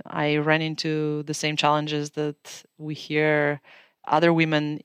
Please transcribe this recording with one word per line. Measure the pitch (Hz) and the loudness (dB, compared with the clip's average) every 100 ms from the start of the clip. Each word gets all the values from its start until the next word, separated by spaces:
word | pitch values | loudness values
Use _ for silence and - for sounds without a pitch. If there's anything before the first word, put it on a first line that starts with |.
| - | -10
I | - 151 151 | -4 0 0
ran | 151 156 | 2 2
into | 160 156 160 156 151 151 | 0 -4 -2 -2 -2 -4
the | 147 | -4
same | 147 151 151 | -4 -2 2
challenges | 147 151 151 151 147 | 2 2 0 -4 -4
that | - 151 147 - - - - | -4 -4 -6 -14 -20 -20 -14
we | 156 | -10
hear | 147 - 151 151 151 147 147 _ - _ _ - | -10 -4 0 2 2 0 -2 _ -20 _ _ 0
other | 151 170 | 4 4
women | 165 160 151 151 151 | 4 2 2 0 -6